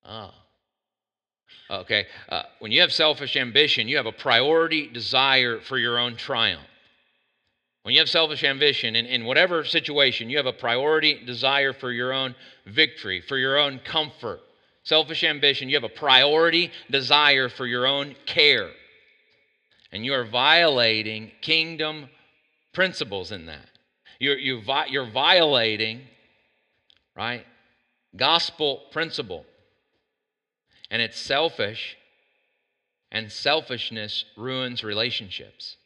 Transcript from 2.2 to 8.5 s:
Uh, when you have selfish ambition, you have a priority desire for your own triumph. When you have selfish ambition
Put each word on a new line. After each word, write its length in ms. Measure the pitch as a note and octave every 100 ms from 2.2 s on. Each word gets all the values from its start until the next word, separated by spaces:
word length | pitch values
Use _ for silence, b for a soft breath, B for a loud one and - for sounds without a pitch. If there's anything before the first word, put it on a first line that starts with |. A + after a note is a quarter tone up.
| B
Uh, 140 | E2+ - _
when 140 | A2
you 80 | B2
have 120 | F3
selfish 440 | - D#3 C#3+ C#3 -
ambition, 500 | B2 A#2 D3 - A2
you 120 | D3
have 80 | A#2
a 40 |
priority 800 | G#2+ C#3+ A#2 C3+ E3 E3 D#3+ C#3+
desire 720 | A#2 G#2 C3 C3+ C3 B2 A2+
for 180 | - C3
your 180 | A#2 A#2+
own 160 | A#2+ A#2
triumph. 500 | - B2+ A2 E2+ D2 _ _ _ _ _ _ _ _ _ _ _
When 100 | G#2
you 60 | C3+
have 100 | D#3
selfish 320 | E3+ D#3+ D3+
ambition 540 | D3